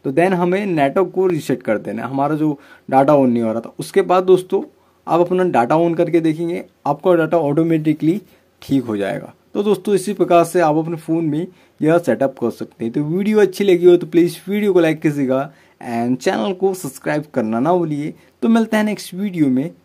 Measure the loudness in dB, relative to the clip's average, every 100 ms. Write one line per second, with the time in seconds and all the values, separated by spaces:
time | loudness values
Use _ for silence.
0 | -2 0 0 2 0 -2 -2 0 0 0
1 | -2 0 0 0 -2 -4 -2 -4 -4 -8
2 | -6 -4 -2 0 -2 -4 -12 -20 0 2
3 | 4 4 4 2 -2 -4 -8 -12 -2 -2
4 | 2 0 4 2 2 -6 -6 _ _ _
5 | -2 0 2 0 2 0 2 2 2 0
6 | 0 2 0 -2 -6 -6 -10 _ -6 -2
7 | 2 2 2 0 0 0 0 0 0 0
8 | 0 -2 -8 _ _ _ -2 -2 -2 -4
9 | -4 -6 -10 _ _ -4 -2 -2 0 -2
10 | -2 -2 2 4 4 2 2 0 -2 -8
11 | -4 -2 -2 -4 -6 _ _ _ 0 2
12 | 0 -2 -2 -2 -6 -6 -14 -8 -6 -4
13 | -2 -2 0 2 2 2 2 6 6 6
14 | 4 2 2 -2 -6 -2 2 4 2 2
15 | -2 -2 -2 -2 -4 _ _ _ -8 -4
16 | -2 -2 -2 -2 -4 -2 -2 -2 -10 -8
17 | -6 -4 -4 -4 -2 -2 0 0 0 -4
18 | -8 -12 _ _ 2 2 2 -2 -2 -4
19 | -10 -8 -6 -2 -2 -2 -4 -12